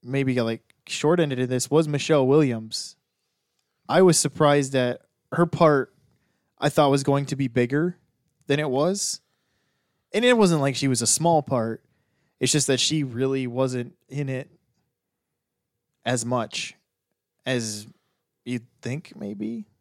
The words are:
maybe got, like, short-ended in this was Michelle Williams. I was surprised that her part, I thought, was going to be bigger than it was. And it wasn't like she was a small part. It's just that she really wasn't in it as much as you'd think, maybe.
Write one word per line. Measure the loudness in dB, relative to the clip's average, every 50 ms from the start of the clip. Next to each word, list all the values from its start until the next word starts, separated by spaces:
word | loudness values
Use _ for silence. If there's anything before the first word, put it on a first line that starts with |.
| _
maybe | -6 -4 -2 -2 0 0
got, | 0 0
like, | -2 -4 -6 _ _ _ _ _
short-ended | -12 -10 -2 0 0 2 2 0 0 0 -4
in | -2 -2
this | -2 -4 -4 0
was | 2 2 2
Michelle | 2 -2 -4 0 2 2 2 4
Williams. | 4 4 4 4 2 0 -4 -8 -10 -12 -12 -12 -12 -18 _ _ _ _ _ _ _ _ _ _ _ _ _ _ _ _ _ _ 0
I | 4 6
was | 6 6 6 4
surprised | 0 -2 0 4 4 6 6 4 2 0 0
that | 0 0 0 -2 -6 _ _ _ _ _ _ 0
her | 0 0
part, | 0 2 4 4 6 6 4 0 -4 _ _ _ _ _ _ _ _ _ _ _ _ _ _
I | -4 0
thought, | 2 4 4 4
was | 4 2 2
going | 0 0 0 -2
to | -4 -4
be | -4 -4 -2
bigger | 0 0 0 0 0 -2 -2 -2 -4 _ _ _ _ _ _ _ _ _ _
than | -2 -2 -2
it | 0 -2
was. | -2 0 0 0 -2 -2 -4 -6 -8 -10 _ _ _ _ _ _ _ _ _ _ _ _ _ _ _ _ _ _ -4
And | 2 4
it | 4 4
wasn't | 6 4 4 4 2 0
like | 0 -2
she | -2 -2 -2
was | 0 0 0
a |
small | -2 -2 0 2 2 2 2 0
part. | 0 -2 -2 -2 -4 -6 -10 _ _ _ _ _ _ _ _ _ _ _ _
It's | -4 0
just | 0 0 0 0
that | 0 0
she | 0 -2 -2 -2 -4
really | -4 -4 -4 -4 -2 -2 -4 -4
wasn't | -6 -2 -2 -2 -2 -2 -6 -8 -8 -12 _ _ _
in | -10 -8 -6 -6
it | -6 -8 -10 _ _ _ _ _ _ _ _ _ _ _ _ _ _ _ _ _ _ _ _ _ _ _ _ _ _ _ _ _ _ _ _
as | -4 -4 -4 -2
much | -4 -4 -4 -4 -6 -8 -12 -12 -12 -16 _ _ _ _ _ _ _ _ _ _ _ _ _ _
as | -4 -4 -4 -4 -6 -10 -12 -14 -18 -20 _ _ _ _ _ _ _ _ _ _
you'd | -10 -10 -10 -10 _ _ _
think, | -10 -10 -10 -10 -12 -16 -18
maybe. | -14 -12 -12 -10 -8 -8 -8 -8 -10 -12 _ _ _